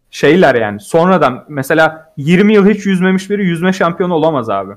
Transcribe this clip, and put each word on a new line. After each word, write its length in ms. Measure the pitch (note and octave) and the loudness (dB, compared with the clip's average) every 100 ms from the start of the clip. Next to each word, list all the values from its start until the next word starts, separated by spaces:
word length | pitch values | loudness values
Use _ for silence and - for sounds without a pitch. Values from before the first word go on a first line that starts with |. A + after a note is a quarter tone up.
| _ | _
Şeyler 420 | - C#3+ E3+ E3 A#2+ | -2 2 4 4 2
yani 240 | G#2+ G2+ | -2 -6
sonradan 680 | - E3 F3 F#3 C#3 B2 - | -4 0 2 2 0 -2 -10
mesela 640 | D3 C3 D#3+ D#3+ - - - | -8 -2 0 0 -2 -16 -8
yirmi 360 | C#3+ F3 G#3 | 0 2 4
yıl 160 | G#3+ F#3+ | 4 4
hiç 160 | G#3+ G3 | 2 -2
yüzmemiş 440 | F#3 F#3 F#3+ - | -2 0 -2 -4
biri 160 | G3+ F#3+ | -4 -2
yüzme 280 | E3+ F#3 | -2 -2
şampiyonu 400 | F#3+ F3 F3 F3+ | -2 -2 -2 -2
olamaz 360 | E3+ D#3 D3 A2+ | -2 0 -2 -4
abi. 220 | G2 F#2+ | -6 -8